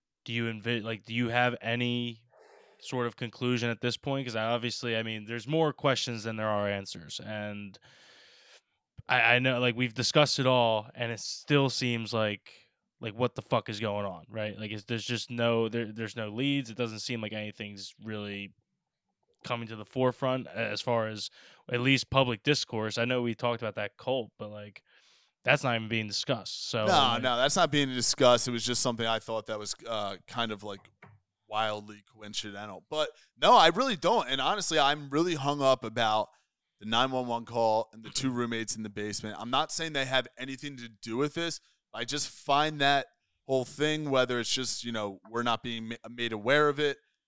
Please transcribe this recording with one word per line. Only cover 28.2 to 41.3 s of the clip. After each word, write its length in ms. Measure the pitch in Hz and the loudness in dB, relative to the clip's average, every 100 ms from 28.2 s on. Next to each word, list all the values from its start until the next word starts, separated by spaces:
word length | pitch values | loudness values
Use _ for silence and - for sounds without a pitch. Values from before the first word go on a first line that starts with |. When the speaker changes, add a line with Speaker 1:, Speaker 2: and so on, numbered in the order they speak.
| 127 120 - | 8 8 4
Speaker 2:
It 40 | |
was 140 | 117 123 | -2 0
just 160 | 120 | 2
something 260 | 127 117 113 | 0 0 0
I 120 | 113 | -2
thought 280 | - 113 104 | -2 -6 -4
that 100 | 110 | -6
was, 160 | 104 - 117 | -6 -8 -6
uh, 300 | 110 101 98 - | -4 -4 -8 -8
kind 240 | 120 113 | -4 -4
of, 100 | 107 | -6
like, 280 | 104 98 - _ - - _ _ - | -10 -12 -16 _ -20 -20 _ _ -6
wildly 560 | 107 110 107 104 104 98 | -2 -2 -2 -8 -18 _
coincidental. 680 | 110 104 107 107 101 107 92 - | -18 -10 -8 -8 -10 -12 -14 -6
But 180 | 151 151 - _ _ | -2 -2 -4 _ _
no, 120 | 160 240 | 8 10
I 120 | 170 | 10
really 260 | 175 269 185 | 8 2 2
don't. 340 | 170 226 127 | 4 4 2
And 100 | 135 | 0
honestly, 380 | 135 208 180 156 | 0 0 2 4
I'm 320 | 139 147 143 | 4 4 0
really 240 | 143 175 156 | 0 2 0
hung 260 | 139 147 | 0 2
up 200 | 135 127 | 4 4
about 460 | 113 110 113 110 104 _ _ _ _ _ | 2 0 2 2 0 _ _ _ _ _
the 60 | 107 | -2
nine 260 | 113 131 | 2 2
one 160 | 131 123 | 0 -2
one 160 | 117 | -4
call 460 | 113 117 113 110 113 | -2 2 4 2 0
and 120 | 110 | -8
the 60 | 110 | -8
two 200 | - 131 | -4 -2
roommates 460 | 120 120 113 110 110 | -2 -2 -2 -4 -6
in 80 | |
the 60 | 107 | -8
basement. 460 | 104 104 101 107 87 | -8 -6 -6 -6 -8
I'm 100 | 113 | -2
not 220 | 131 156 | 0 0
saying 220 | - 165 | -4 -4
they 120 | 147 131 | -4 0
have 220 | 131 120 - | 2 0 -4
anything 400 | 131 131 147 135 | -10 -10 -10 -12
to 100 | 117 107 | -14 -12
do 160 | 117 113 | -6 0
with 160 | 147 | 0